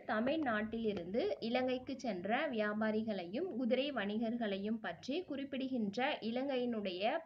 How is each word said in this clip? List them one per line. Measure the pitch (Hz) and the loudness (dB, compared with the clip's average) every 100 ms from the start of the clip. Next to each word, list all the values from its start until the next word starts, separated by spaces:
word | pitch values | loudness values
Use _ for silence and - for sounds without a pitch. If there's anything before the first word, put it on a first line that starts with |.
| - | 0
தமிழ்நாட்டிலிருந்து | 220 247 320 277 214 220 226 226 190 170 220 403 - | 0 2 2 2 0 0 -2 0 0 -2 0 0 0
இலங்கைக்கு | 226 247 254 254 254 269 | 0 2 2 0 -2 -6
சென்ற | 240 180 190 247 311 | -2 -2 0 2 2
வியாபாரிகளையும் | 226 208 208 220 214 220 190 175 220 370 240 | 2 0 2 2 2 0 -2 -2 -2 -2 0
குதிரை | 240 247 285 | 2 4 2
வணிகர்களையும் | 262 196 214 233 240 214 196 208 220 | 0 0 0 0 0 0 0 0 -2
பற்றி | 190 170 - 302 | -4 -6 -2 -2
குறிப்பிடுகின்ற | 359 269 277 269 262 262 202 240 262 - | -2 -4 -4 -4 -2 0 0 2 0 0
இலங்கையினுடைய | 220 240 277 254 240 226 196 180 214 330 | -2 0 0 2 0 0 -2 0 2 0